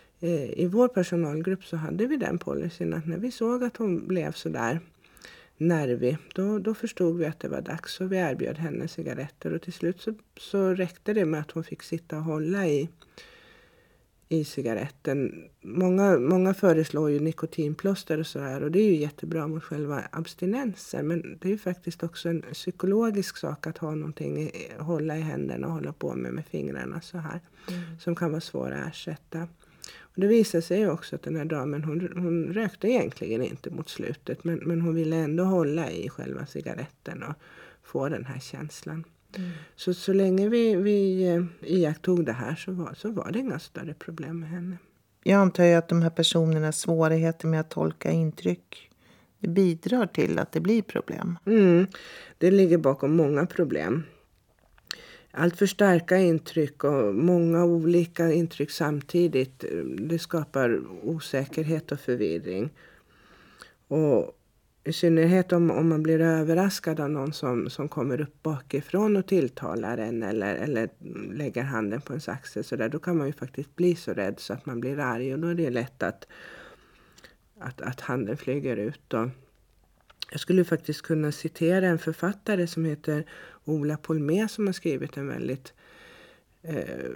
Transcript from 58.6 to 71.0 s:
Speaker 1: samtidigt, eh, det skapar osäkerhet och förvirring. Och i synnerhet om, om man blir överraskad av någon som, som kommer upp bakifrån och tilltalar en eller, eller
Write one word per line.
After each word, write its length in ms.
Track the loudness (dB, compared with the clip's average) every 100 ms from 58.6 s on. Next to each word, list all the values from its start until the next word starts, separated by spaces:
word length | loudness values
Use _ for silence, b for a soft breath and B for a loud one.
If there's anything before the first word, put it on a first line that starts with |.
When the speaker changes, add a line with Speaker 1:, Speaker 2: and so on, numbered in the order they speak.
| -4
Speaker 1:
samtidigt, 920 | -2 -2 -2 0 2 4 2 0 -4
eh, 200 | -8 -6
det 340 | -4 -4 -2 -2
skapar 640 | -2 -4 -2 2 2 2 -2 -8
osäkerhet 920 | -6 -6 -4 -4 -2 -2 -2 -2 -4
och 80 | -6
förvirring. 680 | -2 -2 0 -2 -4 -4 -6 b b b b b b b b b b b -2
Och 480 | 2 4 4 2 -6 _ _ _ _ -6
i 60 |
synnerhet 600 | 2 4 6 6 6 4
om, 180 | 4 4
om 180 | 4 4
man 140 | 4
blir 180 | 4 4
överraskad 800 | 4 4 4 4 2 0 -4 -2
av 100 | -2
någon 220 | -4 -4
som, 380 | -4 -2 -2 -2
som 180 | -6 -6
kommer 320 | -4 -2 -2
upp 220 | -4 -6
bakifrån 760 | -6 -6 -4 -6 -2 0 2 2
och 100 | 2
tilltalar 720 | 2 2 -2 -6 -4 -4 -4
en 240 | -4 -4
eller, 320 | -2 -2 0
eller 340 | -2 -2 -2 -2 -6